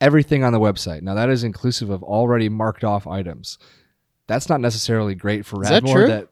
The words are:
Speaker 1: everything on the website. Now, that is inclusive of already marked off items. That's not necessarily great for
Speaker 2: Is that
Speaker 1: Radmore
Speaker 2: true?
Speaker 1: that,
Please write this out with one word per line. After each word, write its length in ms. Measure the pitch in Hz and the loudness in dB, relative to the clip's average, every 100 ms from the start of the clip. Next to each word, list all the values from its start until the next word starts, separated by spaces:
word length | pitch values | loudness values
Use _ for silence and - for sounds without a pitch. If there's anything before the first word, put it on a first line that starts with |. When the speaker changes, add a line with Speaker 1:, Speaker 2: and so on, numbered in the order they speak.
Speaker 1:
everything 420 | 139 151 143 143 | 4 4 4 2
on 80 | 123 | 2
the 80 | 117 | 2
website. 420 | 107 95 - 78 | 2 0 -6 -8
Now, 120 | 92 | -6
that 160 | 101 123 | -2 0
is 160 | 131 117 | 0 -2
inclusive 440 | 95 123 120 104 | -4 -4 -4 -4
of 140 | 95 | -6
already 460 | - 104 120 120 107 | -4 -2 2 2 0
marked 340 | 107 110 - | 0 -4 -2
off 240 | 110 101 87 | -2 -2 -4
items. 500 | 95 90 73 - - _ _ _ _ _ _ - | -8 -8 -10 -16 -18 _ _ _ _ _ _ -6
That's 200 | 117 - | -4 0
not 140 | 151 | 0
necessarily 540 | 120 110 - 113 104 92 | 0 -2 -2 -2 -2 -4
great 280 | 101 104 | -4 -4
for 200 | 101 101 | -4 -4
Speaker 2:
Is 60 | 98 | 2
that 120 | 170 | 2
Speaker 1:
Radmore 120 | 127 | 4
Speaker 2:
true? 140 | 131 - | 4 4
Speaker 1:
that, 200 | 110 95 | 2 -6